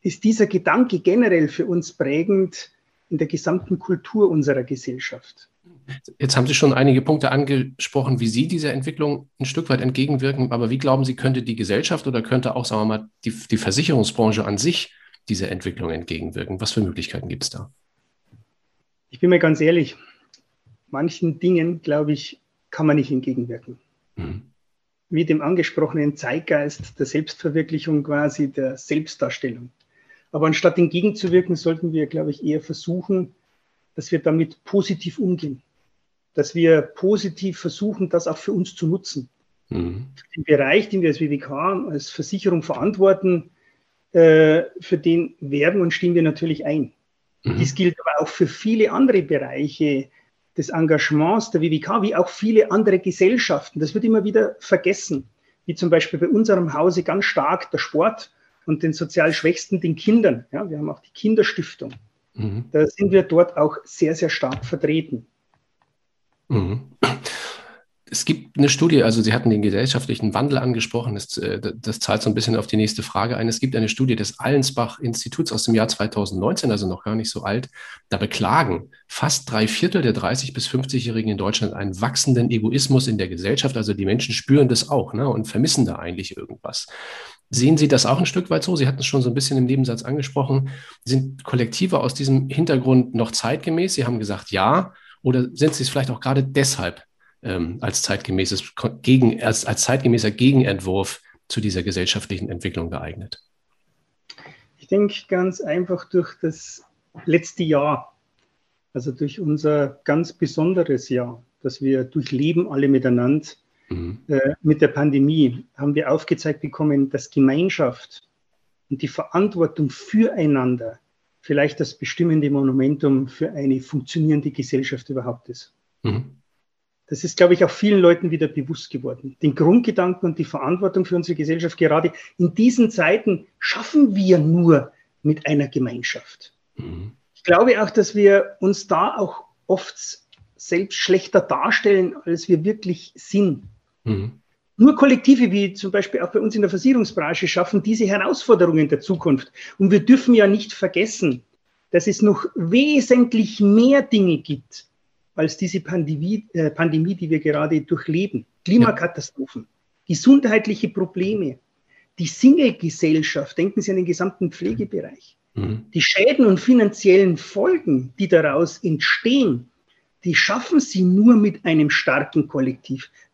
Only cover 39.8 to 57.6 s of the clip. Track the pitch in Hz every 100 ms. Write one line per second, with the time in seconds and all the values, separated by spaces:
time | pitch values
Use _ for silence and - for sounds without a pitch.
39.8 | 87 95 135 - _ 160 151 143 135 190
40.8 | 214 196 170 151 156 143 135 139 175 185
41.8 | 196 147 - - 147 196 196 170 - 123
42.8 | 170 185 196 190 190 175 - _ _ _
43.8 | _ _ _ 175 165 156 156 160 175 -
44.8 | - 165 165 165 151 _ 143 143 156 202
45.8 | 170 - 180 170 160 156 170 156 - 151
46.8 | 135 _ _ _ _ _ - 110 - -
47.8 | 180 - - 147 156 - 175 - 214 226
48.8 | 220 - 269 208 151 147 131 131 147 -
49.8 | 151 135 135 _ _ _ _ - - 165
50.8 | 160 151 - 151 160 220 214 170 160 156
51.8 | 156 220 202 220 - - 214 220 214 202
52.8 | 208 190 185 - 190 240 - 147 - 151
53.8 | 151 208 233 220 196 208 208 - - 190
54.8 | 180 196 - 139 - _ _ _ - 160
55.8 | 170 160 - 156 170 220 220 190 165 147
56.8 | 175 180 165 185 196 - 143 180